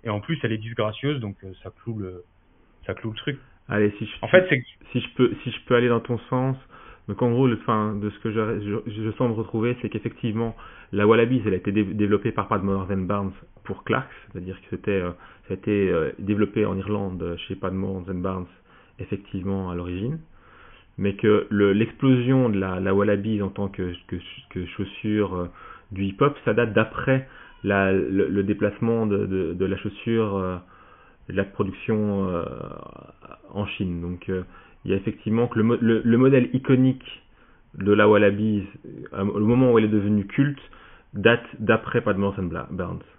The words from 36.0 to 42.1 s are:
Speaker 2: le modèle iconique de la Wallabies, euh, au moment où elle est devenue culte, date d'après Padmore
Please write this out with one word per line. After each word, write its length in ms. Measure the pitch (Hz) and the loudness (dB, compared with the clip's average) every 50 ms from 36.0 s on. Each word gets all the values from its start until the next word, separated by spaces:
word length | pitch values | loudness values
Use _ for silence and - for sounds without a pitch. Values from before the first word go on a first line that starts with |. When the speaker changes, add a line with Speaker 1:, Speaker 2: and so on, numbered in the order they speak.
| - | 4
Speaker 2:
le 140 | 117 113 123 | 4 4 6
modèle 300 | 127 135 135 131 120 - - | 6 6 6 6 4 2 0
iconique 680 | 131 131 - 135 127 131 131 131 135 - - - - _ _ _ _ _ _ _ _ _ _ - | -4 2 4 4 6 6 4 2 0 -8 -20 -20 -20 _ _ _ _ _ _ _ _ _ _ -12
de 180 | - 95 98 | -4 2 4
la 160 | 104 107 107 104 | 6 8 8 8
Wallabies, 580 | 107 104 104 101 101 101 107 110 107 101 95 - - - - - - - - - | 8 8 6 6 4 2 0 0 0 -2 -4 -6 -14 -20 -20 -18 -18 -16 -16 -12
euh, 100 | - - | -6 -4
au 160 | 98 104 - 101 | -4 -2 0 2
moment 300 | 107 107 120 127 131 127 | 2 4 6 6 6 6
où 80 | 117 113 | 6 6
elle 60 | 110 | 6
est 40 | 107 | 6
devenue 380 | 107 107 98 104 107 104 98 | 2 2 2 2 2 0 0
culte, 320 | 101 - - 139 147 143 - - - - - - - - - _ _ - | -2 0 0 2 2 0 -6 -14 -20 -20 -20 -20 -20 -20 -20 _ _ -10
date 300 | 104 95 113 117 117 - - - - | 2 4 4 4 4 -2 -10 -12 -6
d'après 400 | 113 104 113 110 - - - 120 | 0 2 2 2 2 -2 -2 -2
Padmore 340 | 113 110 | 0 0